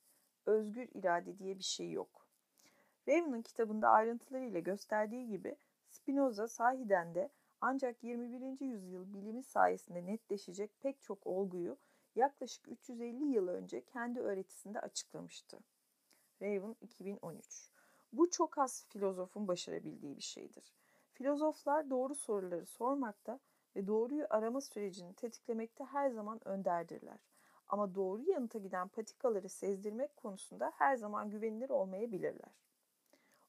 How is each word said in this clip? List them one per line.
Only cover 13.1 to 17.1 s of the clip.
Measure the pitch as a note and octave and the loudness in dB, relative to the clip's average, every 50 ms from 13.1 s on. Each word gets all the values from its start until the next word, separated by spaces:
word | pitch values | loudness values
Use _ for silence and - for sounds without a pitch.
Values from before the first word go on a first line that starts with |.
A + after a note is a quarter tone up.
| A#3 B3 D4+ | -4 -2 0
yıl | D4 C4 A3 F#3 F3+ | 2 4 4 4 2
önce | F3+ F#3+ F#3 F3+ - - | 0 -2 -4 -6 -8 -8
kendi | - - - B3 A#3 A#3+ A#3+ B3+ | -8 -8 -8 -6 -4 -4 -2 -2
öğretisinde | - G#3+ G3+ F#3+ F#3+ - - - - G3+ G#3 - | -2 0 -2 -2 -4 -8 -12 -16 -12 -8 -6 -6
açıklamıştı. | - G#3 - - - - - D#3 - E3+ - - - - - - - _ _ _ _ _ _ _ _ _ _ _ _ _ _ _ | -6 -6 -6 -8 -10 -8 -10 -12 -12 -12 -14 -18 -18 -18 -20 -20 -20 _ _ _ _ _ _ _ _ _ _ _ _ _ _ _
Raven, | F#3 G3+ G#3 G3 F#3 G#3+ A3+ - | -4 -2 -2 -2 -2 -4 -8 -12
iki | - G3+ - - F#3 | -16 -18 -16 -10 -8
bin | G3 | -8